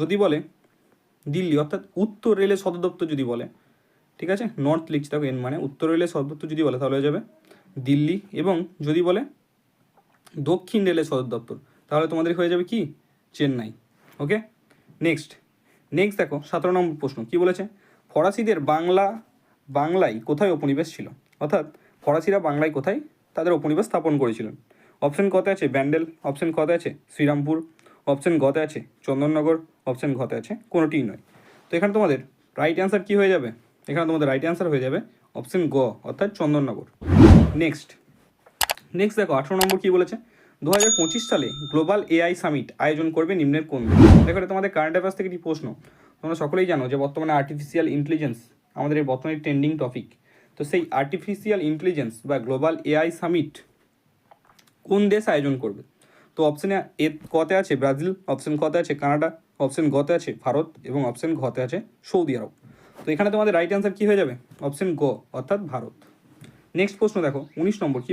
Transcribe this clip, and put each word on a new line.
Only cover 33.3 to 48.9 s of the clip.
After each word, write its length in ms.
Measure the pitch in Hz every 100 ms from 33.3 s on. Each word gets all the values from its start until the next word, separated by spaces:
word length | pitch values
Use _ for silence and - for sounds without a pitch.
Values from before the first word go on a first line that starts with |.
যাবে? 140 | 180 120 - _ _ -
এখানে 160 | 143 160
তোমাদের 160 | 160 143
রাইট 140 | 135 165
অ্যান্সার 220 | 170 175
হয়ে 100 | 139 127
যাবে 120 | 170 - _ _ -
অপশন 220 | 127 185 156
গ 20 | 135 123 107 -
অর্থাৎ 220 | 120 202 -
চন্দননগর। 480 | 156 147 135 - - - - - - - 80 147
নেক্সট, 260 | 160 - - - _ _ _ _ _ - - - - 175
নেক্সট 160 | 208 208
দেখো 120 | 196 165
আঠারো 160 | 147 185
নম্বর 160 | 190 190
কী 60 | 190 180
বলেছে, 200 | 180 226 - _ _ _
দু 60 | 143 -
হাজার 140 | - -
পঁচিশ 240 | 160 233 -
সালে 180 | 190 127 139 139
গ্লোবাল 280 | 147 165 202 175
এআই 180 | 165 170 175
সামিট 260 | 175 143 113 -
আয়োজন 240 | 147 156 160 156
করবে 160 | 160 190
নিম্নের 240 | 139 151 156
কোন 100 | 135 113
দেশ? 100 | - - - -
দেখো 120 | 185
এটা 100 | 185
তোমাদের 180 | 190 196 160
কারেন্ট 180 | 156 180
অ্যাফেয়ার্স 200 | 190 185
থেকে 100 | 190
একটি 100 | 175 165
প্রশ্ন। 200 | 151 117 110 - - _ _
তোমরা 160 | - 165
সকলেই 240 | 147 185 185
জানো 120 | 151 127
যে 40 | 139
বর্তমানে 280 | 139 160 160 147
আর্টিফিশিয়াল 460 | 143 147 - 165 160 143
ইন্টেলিজেন্স 420 | 143 156 143 117 - _ _ -
আমাদের 180 | 143